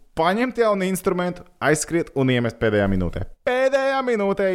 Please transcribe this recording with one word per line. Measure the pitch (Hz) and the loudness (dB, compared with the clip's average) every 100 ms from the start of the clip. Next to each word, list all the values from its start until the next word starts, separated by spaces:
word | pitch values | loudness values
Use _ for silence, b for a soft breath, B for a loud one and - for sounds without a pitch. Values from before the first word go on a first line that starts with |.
| - | -8
paņemt | - 165 208 254 240 | 0 0 0 0 0
jaunu | 220 196 185 | 0 0 -2
instrumentu, | 185 196 175 180 175 - - | -2 -2 -2 -2 -6 -14 -2
aizskriet | 135 151 - 165 - | 0 0 0 -4 -2
un | 139 131 | 0 2
iemest | 123 117 - | 2 0 0
pēdējā | 113 104 98 | 2 2 2
minūtē. | 95 85 - - - | 0 -2 -4 -8 -6
Pēdējā | - 254 262 269 269 269 | -2 0 2 2 0 -2
minūtē | 254 220 196 196 190 | -2 0 0 0 0